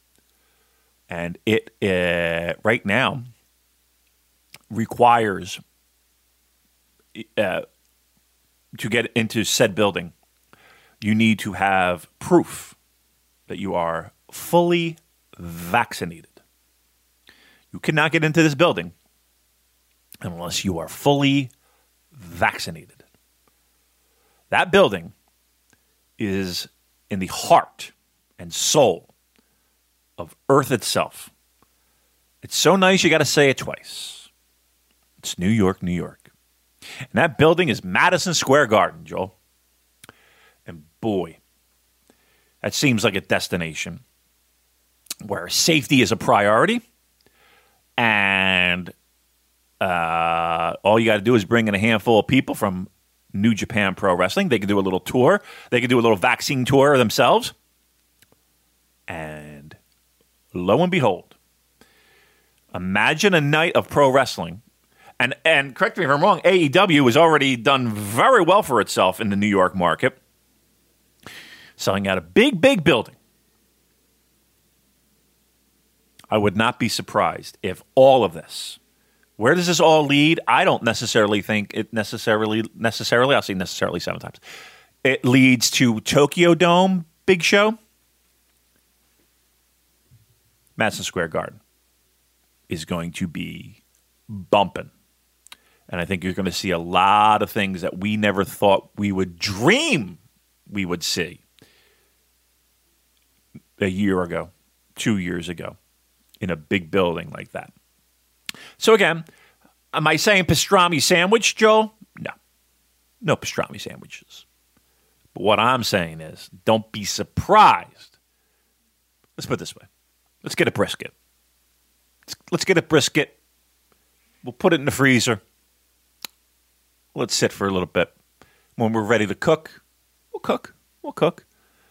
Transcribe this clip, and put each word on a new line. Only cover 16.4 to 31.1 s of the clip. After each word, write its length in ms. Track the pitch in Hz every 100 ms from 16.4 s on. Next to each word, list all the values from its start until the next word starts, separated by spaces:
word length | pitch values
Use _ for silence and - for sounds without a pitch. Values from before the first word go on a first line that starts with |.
| _ _ _ _ _ _ _ _ _ _ _ _ _
You 60 | 175
cannot 320 | - 156 151
get 140 | 160
into 180 | 156 156
this 140 | 160 135
building 360 | 170 95 87 - _ _ _ _ _ _ _ _ _ _ _ -
unless 440 | 101 85 87 -
you 160 | 98 85
are 80 | 80
fully 600 | - 143 143 139 139 127 _ _ _ _ _ _
vaccinated. 960 | 143 90 85 107 - - 80 - _ _ _ _ _ _ _ _ _ _ _ _ _ _ _ _
That 220 | 117 175
building 400 | 202 165 98 82 - _ _ _ _ _ _ _ _ _ -
is 480 | 107 95 95 85 - _ _ _ -
in 120 | 101
the 80 | 92
heart 640 | - - 170 - - - _ _ _ _ -
and 160 | 85
soul 600 | - - 156 123 82 - _ _ _ _ _ _ _ _ _ _ -
of 160 | 82 _ -
Earth 240 | 139 131
itself. 580 | 127 - - 78